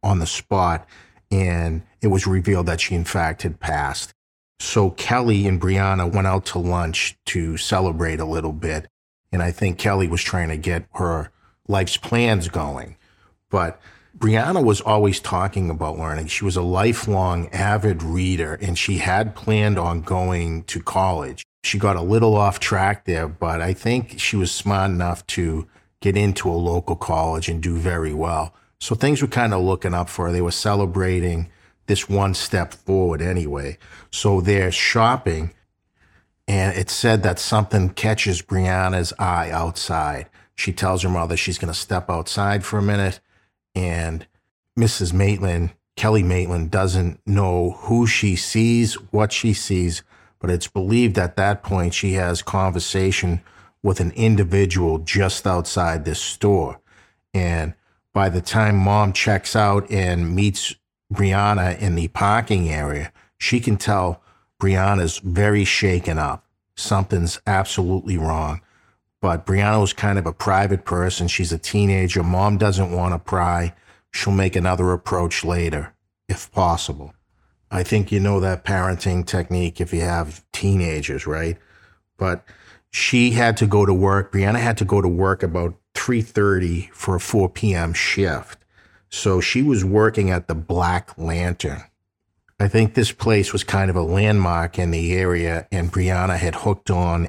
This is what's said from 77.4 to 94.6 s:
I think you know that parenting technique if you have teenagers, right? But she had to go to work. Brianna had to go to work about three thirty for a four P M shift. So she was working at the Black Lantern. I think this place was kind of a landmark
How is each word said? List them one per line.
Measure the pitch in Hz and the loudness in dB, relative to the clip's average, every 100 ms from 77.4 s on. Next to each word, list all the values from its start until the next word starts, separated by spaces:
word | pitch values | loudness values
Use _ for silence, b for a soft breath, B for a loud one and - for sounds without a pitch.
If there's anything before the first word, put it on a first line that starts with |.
| _ _ _ | _ _ _
I | 92 | -4
think | 90 107 95 | 0 0 2
you | 101 | 2
know | 101 98 | 2 2
that | 95 90 | 0 -2
parenting | - 95 92 90 98 90 87 | -2 0 0 -2 -2 -2 -2
technique | 92 85 90 87 - | -4 -2 -2 -2 -4
if | 85 | -4
you | 85 | -2
have | 87 85 78 80 _ | -2 -2 -4 -10 _
teenagers, | - 98 95 85 78 76 69 - | -4 0 2 0 -2 -6 -6 -6
right? | 78 82 85 b b b b b _ | -4 -4 -6 b b b b b _
But | 95 87 - B B B B | -2 -2 -8 B B B B
she | - - 123 123 | -4 2 4 4
had | 117 117 110 | 4 2 4
to | 107 | 4
go | 104 | 4
to | 101 | 4
work. | 92 98 98 98 | 4 4 2 0
Brianna | 101 98 120 | 0 2 2
had | 117 107 | 0 0
to | |
go | 95 101 | 2 2
to | 92 | 2
work | 87 95 92 | 2 0 0
about | 90 87 87 85 _ - - | -2 -2 -4 -6 _ -8 -2
three | 120 | -2
thirty | 110 - 101 95 87 85 - | 0 2 2 2 0 -4 -6
for | - - 87 | -8 -2 -2
a | |
four | - 110 92 | 0 2 2
P | - 107 | 0 0
M | 87 85 | 0 -2
shift. | 82 - - 95 73 - - b b b b b | -2 -2 0 0 -2 -8 -20 b b b b b
So | - 107 92 | -4 0 2
she | 87 123 | 2 2
was | 147 117 | 2 2
working | 92 104 110 107 95 | 2 4 4 2 0
at | 90 - | 0 -2
the | |
Black | 80 82 87 87 90 - - | -6 -2 0 0 0 -4 -8
Lantern. | 82 85 87 87 73 71 - _ _ _ _ _ _ - | -4 -2 -2 -4 -6 -8 -14 _ _ _ _ _ _ -2
I | 101 | 2
think | 113 110 | 4 4
this | - 110 | 4 0
place | - 113 107 95 | 0 2 2 2
was | - | -2
kind | - 98 95 | -2 0 2
of | 90 | 0
a | |
landmark | 82 95 107 104 90 85 | 0 2 4 4 2 0